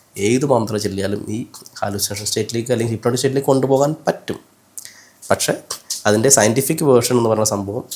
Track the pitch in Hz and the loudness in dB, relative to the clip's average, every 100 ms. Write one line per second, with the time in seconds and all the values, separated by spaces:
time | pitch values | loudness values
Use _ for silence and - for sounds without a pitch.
0 | _ - 104 127 143 120 107 107 101 95 | _ -4 0 2 2 2 2 -2 -2 -2
1 | 98 101 - 110 - - - - 104 101 | -4 -4 -6 -8 -8 -16 -20 -8 -6 -4
2 | - 101 104 113 107 117 117 117 117 107 | -6 -6 -4 -4 -2 -4 -2 -2 0 -2
3 | 120 120 135 135 139 135 131 135 147 151 | -2 0 0 0 2 2 2 2 2 0
4 | 170 - - - - _ _ - - - | -4 -6 -8 -10 -12 _ _ -20 -20 -20
5 | - _ - 98 - - - - - - | -20 _ -2 0 0 -4 -8 -16 -10 -4
6 | 107 110 131 113 107 123 131 160 151 120 | 0 2 4 4 4 2 0 0 4 4
7 | 120 123 113 107 107 101 98 117 - | 4 2 2 2 0 -2 -4 -8 -10